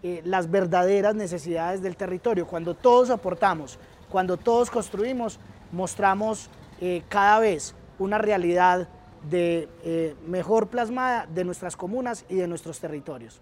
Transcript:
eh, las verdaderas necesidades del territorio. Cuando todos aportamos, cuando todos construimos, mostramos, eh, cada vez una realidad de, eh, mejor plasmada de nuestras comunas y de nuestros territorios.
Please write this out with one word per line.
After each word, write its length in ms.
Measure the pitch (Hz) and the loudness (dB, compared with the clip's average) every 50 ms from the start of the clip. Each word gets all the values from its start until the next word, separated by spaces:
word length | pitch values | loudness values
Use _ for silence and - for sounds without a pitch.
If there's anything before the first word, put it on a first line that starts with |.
eh, 180 | - 180 180 170 160 | -6 -8 -8 -6 -4
las 260 | 175 190 185 175 160 | 0 0 0 0 2
verdaderas 640 | 180 196 190 170 175 180 180 185 202 202 196 208 220 | 2 2 2 4 2 4 4 4 4 4 4 2 0
necesidades 640 | 214 208 170 175 170 143 175 170 165 165 175 190 196 | 0 -4 -6 -6 -8 -6 -4 -4 -4 -2 -4 -4 -4
del 140 | 185 190 175 | -6 -8 -6
territorio. 500 | - 196 180 185 180 - 240 220 175 170 | -6 -6 -6 -6 -2 -2 0 0 0 -2
Cuando 280 | - 185 165 165 175 165 | -4 -6 -6 -4 -6 -6
todos 360 | - - 254 240 247 254 240 | 2 6 6 8 8 6 4
aportamos, 680 | 247 220 - 185 180 170 214 196 175 156 147 - - - - - - - - - | 2 -2 -2 -6 -2 2 2 2 2 0 -6 -12 -16 -20 -20 -20 -20 -20 -16 -2
cuando 280 | - 190 185 180 180 | 0 0 0 0 -2
todos 340 | - - 233 233 240 247 233 | 0 2 2 4 4 2 2
construimos, 720 | - 240 196 - - 190 214 254 262 247 233 214 - - - - - - - - | -2 -4 -4 -4 -4 -4 -4 -2 -2 -4 -6 -6 -8 -12 -20 -20 -20 -20 -16 -10
mostramos, 760 | - 175 190 175 - - 202 196 190 196 214 220 220 - - - - - - - - - | -6 -6 -6 -6 -2 2 2 2 2 2 0 -2 -4 -6 -8 -18 -20 -20 -20 -20 -12 -8
eh, 220 | 180 180 180 170 - - | -6 -4 -4 -6 -6 -2
cada 320 | - 208 196 202 214 220 | 0 4 6 6 6 6
vez 340 | 226 214 180 147 - - - - - - - - | 6 4 2 0 -4 -12 -14 -18 -20 -20 -8 -6
una 200 | 190 196 208 214 | -2 -2 0 0
realidad 720 | 220 208 208 190 175 170 175 180 180 180 180 180 175 - - - - - - - 151 151 | 2 2 2 2 2 2 4 6 6 6 4 2 -2 -6 -12 -20 -20 -20 -20 -16 -8 -2
de, 400 | 165 180 175 170 170 165 151 - - - | 0 0 2 2 0 -2 -4 -6 -14 -12
eh, 320 | - 165 165 165 165 156 143 - 156 | -8 -4 -2 -2 -2 -4 -6 -10 -10
mejor 420 | 160 180 185 165 165 220 226 226 - | -6 -6 -6 0 2 2 2 2 0
plasmada 580 | - 240 240 220 247 254 254 262 247 226 170 | -2 -4 -4 -2 -2 -2 -2 0 -2 -2 -4
de 180 | 151 160 185 180 | -6 -6 -4 -4
nuestras 320 | 180 175 - 190 175 - | -4 -6 -8 -10 -12 -10
comunas 480 | - 185 180 214 254 254 247 233 - - - | -10 -8 -6 -6 -4 -4 -6 -6 -8 -8 -4
y 80 | 180 | -2
de 100 | 190 180 | -2 -2
nuestros 320 | 175 170 160 - 165 156 - | -2 -6 -8 -10 -12 -12 -10
territorios. 600 | - 156 151 147 139 165 143 123 113 113 - - | -10 -10 -10 -10 -10 -12 -12 -12 -14 -18 -20 -20